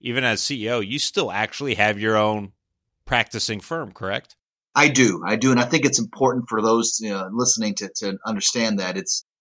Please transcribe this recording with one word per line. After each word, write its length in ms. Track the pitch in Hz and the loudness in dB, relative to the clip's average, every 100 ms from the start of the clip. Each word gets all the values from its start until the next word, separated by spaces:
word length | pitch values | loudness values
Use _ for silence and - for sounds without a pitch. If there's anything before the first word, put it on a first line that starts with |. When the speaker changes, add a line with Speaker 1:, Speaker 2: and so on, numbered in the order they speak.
Speaker 1:
even 240 | 120 123 123 | -6 -2 0
as 160 | 104 | 0
C 240 | - 135 107 | -2 -4 -2
E 40 | |
O, 120 | 120 | -2
you 180 | 98 143 | -2 -4
still 320 | - 202 123 | -2 -2 -2
actually 440 | 101 110 - 143 110 | -2 -4 -4 -4 0
have 220 | 107 101 | 0 0
your 200 | 110 107 | 2 2
own 340 | 107 107 98 _ _ _ _ _ - | 2 0 -6 _ _ _ _ _ -2
practicing 540 | 120 107 110 - 104 | -2 -2 -4 -6 -6
firm, 320 | - 165 110 | -8 -8 -8
correct? 440 | - 95 117 - _ _ _ _ | -8 -6 -6 -8 _ _ _ _
Speaker 2:
I 140 | - 147 | 2 4
do. 340 | 131 117 85 87 | 6 6 4 0
I 100 | 110 | 2
do. 160 | 131 | 4
And 80 | 120 | 4
I 60 | - | 4
think 180 | 160 | 2
it's 160 | 127 117 | 2 2
important 460 | 110 - 131 127 120 | -2 0 2 2 -2
for 140 | 110 | 0
those, 380 | 110 117 113 - | 2 4 2 -2
you 80 | 110 | -4
know, 200 | 98 95 | -6 -4
listening 440 | 113 117 113 107 101 | -2 0 0 -2 -4
to, 140 | 98 - | -8 -6
to 200 | 101 98 110 | -6 -4 -6
understand 540 | 104 - 120 113 98 | -4 -2 0 0 0
that 160 | 92 95 | -2 -4
it's, 300 | - - - _ | -4 -6 -8 _